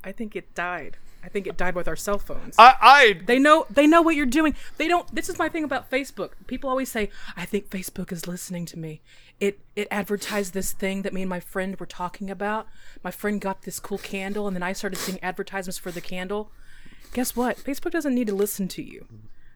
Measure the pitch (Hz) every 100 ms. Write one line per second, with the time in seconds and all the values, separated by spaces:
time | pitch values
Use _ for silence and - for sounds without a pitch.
0 | 190 196 214 185 - - 175 175 - -
1 | - - 180 202 190 170 180 175 170 160
2 | 202 202 - - - - 240 - 233 285
3 | 233 170 185 262 294 311 - 233 302 339
4 | 330 294 269 294 311 - - - 320 349
5 | - - - 359 311 330 294 262 - 262
6 | 269 - 160 - - 254 269 262 254 226
7 | 208 - - - 180 202 - 190 - -
8 | 180 170 175 180 - 175 165 170 160 156
9 | _ - - - 202 - - 208 208 202
10 | 196 202 - 208 190 190 185 - 196 196
11 | 196 185 185 180 - 196 190 185 170 -
12 | 175 - 196 190 208 220 - - - -
13 | 180 - 208 208 196 190 190 - - 196
14 | - 196 190 208 202 185 180 190 196 196
15 | 190 185 180 180 190 196 185 - 185 170
16 | - 180 185 208 214 - - - - -
17 | - 240 254 233 247 - 254 285 359 339
18 | 285 247 214 196 208 - 185 - - -
19 | - 107 107 - -